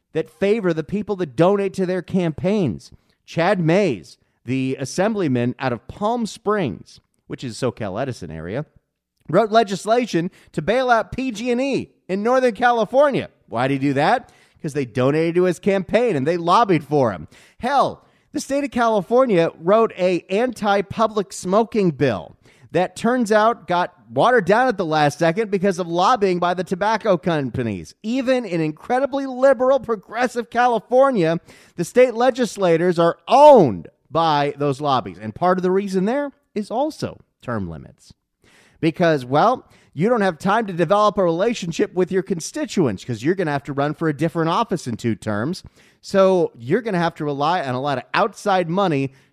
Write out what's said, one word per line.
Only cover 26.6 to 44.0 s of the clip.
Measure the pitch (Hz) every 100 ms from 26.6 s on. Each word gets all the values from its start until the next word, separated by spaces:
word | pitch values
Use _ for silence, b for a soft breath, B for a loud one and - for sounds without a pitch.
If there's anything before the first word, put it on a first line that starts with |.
tobacco | 180 175 202 220 220 180
companies. | 185 156 131 131 117 95 78 -
Even | 214 254 254 254
in | 214 170
incredibly | 156 151 - 254 269 277 269
liberal, | 247 269 240 254 269
progressive | 226 214 - 226 247 240 220
California, | 226 247 226 - 254 277 233 160 165 B B B
the | -
state | 170 240 254
legislators | 220 254 247 233 202 185 165 180 170
are | 170 - -
owned | 240 302 262 143 90 - _ _
by | 156 165 147 143 139
those | 143 131
lobbies. | 147 131 101 85
And | 107
part | - 175 185
of |
the | 180
reason | 190 202 185
there | 196 277 285 - _
is | 214 202
also | 220 311 - 104 - _ _
term | - 113 90
limits. | 78 78 _ - _ _ _ b b b b
Because, | 160 156 170 151
well, | 123 143 196 254 - b b
you | 135 202
don't | 240
have | 196 160
time | 190 220 208
to |
develop | 170 160 202 208 202
a |
relationship | 180 165 226 233 170 - 202
with | 170 180
your | 185
constituents | 175 175 - 294 285 - 139 95
'cause | - 110
you're | 131
gonna | 190 165
have | 143
to | -
run | 139 143
for | 147